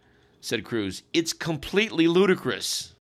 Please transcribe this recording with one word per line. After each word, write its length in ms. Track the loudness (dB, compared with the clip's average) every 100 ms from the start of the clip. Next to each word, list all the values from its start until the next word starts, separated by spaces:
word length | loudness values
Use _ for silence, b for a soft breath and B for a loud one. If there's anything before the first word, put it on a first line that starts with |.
| b b b b
said 220 | -6 -6
Cruz. 400 | -2 -2 -2 -4 -4
"It's 180 | -2 -2
completely 760 | -2 -6 -6 -2 0 0 4 4
ludicrous." 880 | 6 4 2 -2 -4 -4 -6 -8 _